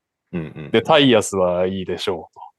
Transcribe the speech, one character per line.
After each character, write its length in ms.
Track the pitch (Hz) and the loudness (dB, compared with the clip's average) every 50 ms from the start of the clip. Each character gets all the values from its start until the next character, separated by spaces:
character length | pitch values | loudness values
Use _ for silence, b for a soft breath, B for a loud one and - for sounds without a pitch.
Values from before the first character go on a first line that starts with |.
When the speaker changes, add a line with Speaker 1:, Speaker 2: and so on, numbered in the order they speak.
| _ _ _ _ _ _ | _ _ _ _ _ _
Speaker 1:
う 60 | - 87 | -10 -10
ん 40 | |
う 20 | 78 | -10
ん 100 | 76 - 78 76 | -10 -12 -16 -8
う 20 | - | -2
ん。 20 | |
Speaker 2:
で、 100 | 110 113 | 0 0
タ 180 | - - 160 151 | 2 4 4 4
イ 120 | 143 135 | 6 6
ヤ 100 | 117 107 | 4 4
ス 140 | 98 - - | 2 0 -2
は 320 | 95 90 87 90 90 92 92 | -2 0 0 0 0 -2 -2
い 140 | 98 95 | -2 -4
い 40 | 92 | -6
で 120 | 90 90 - | -6 -8 -6
し 100 | - 104 | -4 -6
ょ 200 | 92 80 - - | -6 -6 -8 -14
う 20 | _ | _
と。 80 | - - - _ | -20 -20 -20 _